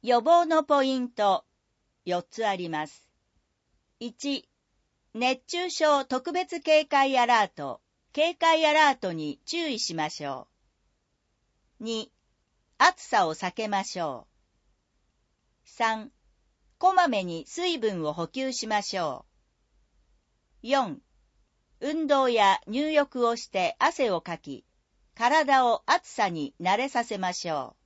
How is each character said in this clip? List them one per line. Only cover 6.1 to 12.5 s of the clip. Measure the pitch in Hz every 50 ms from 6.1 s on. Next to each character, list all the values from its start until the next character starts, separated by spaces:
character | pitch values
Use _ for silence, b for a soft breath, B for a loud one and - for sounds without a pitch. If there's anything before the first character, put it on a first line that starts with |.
| 262 254 247 349
別 | - 359 359 294 - 339
警 | - - 311 311 311
戒 | _ - 277 269 269 269 254
ア | 240 233
ラ | 240 226 208 190
ー |
ト、 | _ - 147 139 120 - _ _ _ _ _ _ _
警 | 285 302 330 349
戒 | _ 330 330 330 320 320
ア | 302 302
ラ | 311 311 294 262
ー | -
ト | - 190 170
に | 160 156 151 139 _ _
注 | - - 339 339 311
意 | 262 208
し | - - 165
ま | 160 151 151
し | - - 147
ょ | 143 135 131 - _ _ _ _ _ _ _ _ _ _ _ _ _ _ _ _ _ _ _ _ _ _ _ _ _ _ _
う。 | 233
二、 | 226 226 220 220 _ _ _ _ _ _ _ _ _